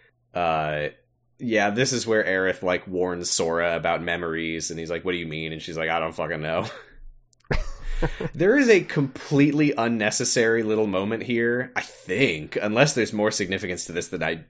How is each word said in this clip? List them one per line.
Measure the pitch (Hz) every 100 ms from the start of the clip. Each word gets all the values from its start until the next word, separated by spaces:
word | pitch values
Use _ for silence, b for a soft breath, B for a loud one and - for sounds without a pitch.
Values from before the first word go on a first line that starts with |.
| b _ _
Uh, | 87 85 80 76 76 73 - _ _ _ -
yeah, | 123 107 101
this | 110 131
is | 120 113
where | 107
Aerith, | 87 95 92 90
like, | 90 90 -
warns | 90 90 87 87
Sora | - 82 85 87 82
about | 85 82
memories, | 85 85 85 82 82 82 78
and | 82
he's | 82
like, | 85
"What | 92
do | 87
you | 80
mean?" | 78 80
And | 80
she's | 87 80
like, | 80
"I | 82
don't | 80 82
fucking | 78 80
know." | 78 85 110 B B B - - _ _ -
<laughs> | - B B B B 160 B B
There | - 190 285
is | 240
a | 190
completely | 156 156 135 - - 143 147 147 147 123
unnecessary | 117 113 107 - 120 123 113 113
little | 107 110 104
moment | 92 101 113
here, | 95 117 117 123 127 -
I |
think, | - - - 101 127 78 78 -
unless | 104 113 151
there's | 123 104
more | 107 107
significance | - 90 95 92 87 -
to |
this | 85 -
that | 87
I, | 80 82